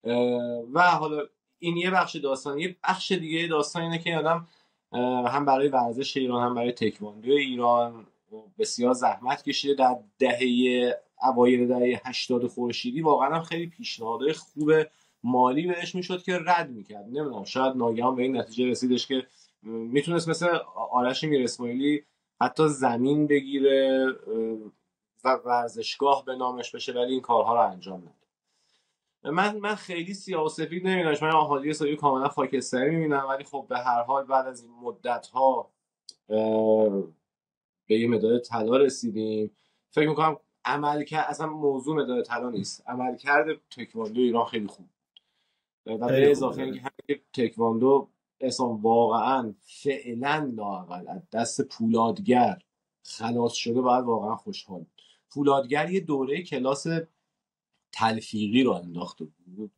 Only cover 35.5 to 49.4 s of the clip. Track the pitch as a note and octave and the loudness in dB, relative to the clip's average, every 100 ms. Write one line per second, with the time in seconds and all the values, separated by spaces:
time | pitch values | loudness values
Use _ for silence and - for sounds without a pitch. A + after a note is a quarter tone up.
35.5 | B2 - _ _ _ - - _ G#2+ A2 | 2 -4 _ _ _ -20 -20 _ 0 2
36.5 | A2 A2 A2 G#2+ G2 E2+ _ _ _ _ | 2 4 6 6 2 -4 _ _ _ _
37.5 | _ _ _ _ A2 A#2 A2+ A2 B2 - | _ _ _ _ 2 2 2 2 0 0
38.5 | A#2 A2 C3 C#3+ B2+ A#2+ G#2 A2 G#2+ G#2+ | -4 0 4 2 2 -6 -4 -4 -4 -6
39.5 | _ _ _ _ - D3+ D3 D#3+ D3 _ | _ _ _ _ 0 0 2 0 0 _
40.5 | _ B2 C#3 D3 D3+ C#3 D#3 - D3 D#3 | _ -4 -2 0 -2 -2 -4 -2 -4 -6
41.5 | D#3 D3 C3+ C3 D#3 B2 B2 A2+ A#2+ B2 | -2 -2 0 -2 -2 -2 -2 -4 -6 -6
42.5 | G#2+ G2+ - - B2+ B2+ A#2 C#3 D3 D#3 | -6 -8 -12 -10 -6 -6 -6 0 2 2
43.5 | D3 _ - A2+ A2+ A2 A2+ B2 A#2 A2+ | -4 _ -16 -12 -8 -6 0 2 2 0
44.5 | A#2 G2+ - F2+ _ _ _ _ _ _ | -4 -8 -12 -20 _ _ _ _ _ _
45.5 | _ _ _ - A2 A#2+ C3 C#3+ C#3 C3 | _ _ _ -10 -4 2 6 8 6 2
46.5 | A2+ C3 C3 C3 - - C#3+ _ - A2+ | -2 -6 -6 -12 -14 -6 -6 _ -2 -2
47.5 | - A2+ A2+ C3 C#3 C3+ _ _ _ C3 | 2 0 4 6 4 4 _ _ _ -4
48.5 | - B2+ A2 A2 A#2 A2+ A2+ A2+ C3 | -2 -2 0 4 4 4 4 2 0